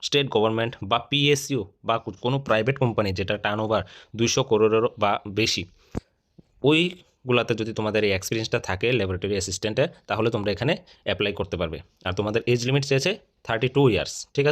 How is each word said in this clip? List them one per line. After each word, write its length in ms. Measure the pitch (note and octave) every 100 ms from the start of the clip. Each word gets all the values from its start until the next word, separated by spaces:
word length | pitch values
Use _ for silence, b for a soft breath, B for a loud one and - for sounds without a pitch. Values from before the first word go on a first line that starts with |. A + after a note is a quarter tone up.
| -
স্টেট 200 | C#3+ C3+ G#2+
গভর্নমেন্ট 380 | A2 A2+ A2+ - G2
বা 60 | A#2 -
পিএসইউ 520 | C#3+ C#3+ C#3+ - C3 F#2+ _ G#2+
বা 80 | A2+
কো-, 160 | A2+ G2 A#2+
কোনো 120 | C#3 C#3
প্রাইভেট 280 | A2 A2 -
কোম্পানি 260 | B2 A2 G2+ F#2+
যেটা 160 | F#2+ G#2 G#2+
টার্নওভার 360 | G#2+ G#2+ G#2+ F#2+ B B G#2+
দুইশো 220 | A#2 C#3+ C3
ক্রোড়েরও 400 | G#2+ G#2+ A2 A#2+ -
বা 80 | G#2 G#2+ G#2 G2+
বেশি, 240 | A2 - F2 _ B B B _ _ - _ - C3+
ওইগুলাতে 840 | D#3 - - _ _ B2+ A#2+ A2+ A2
যদি 100 | A2 G#2+
তোমাদের 220 | G#2+ G#2+ G#2
এই 60 | F#2+
এক্সপিরিয়েন্সটা 420 | - A2+ A2 A#2 -
থাকে 180 | F#2 A#2 B2+
ল্যাবরেটরি 360 | F#2+ F2+ G2 G2+
অ্যাসিস্ট্যান্টের, 520 | F#2 - G#2+ A2 D#3+ B -
তাহলে 200 | G#2 A2+ A2
তোমরা 140 | G2+ F#2+
এখানে 180 | B2+ F#3 b b -
অ্যাপ্লাই 260 | G2 G#2 G2+
করতে 160 | F#2+ F2
পারবে। 160 | E2 D#2 - _ F#2
আর 60 | F#2+
তোমাদের 220 | G#2 A2 A#2+
এজ 100 | B2 B2
লিমিট 160 | C#3 C3+
চেয়েছে 220 | C3+ F3+ A3 _ _ -
থার্টি 220 | A2+ B2+ -
টু 60 | C3+
ইয়ার্স, 200 | F2+ C#2+ - - -
ঠিক 100 | C#3+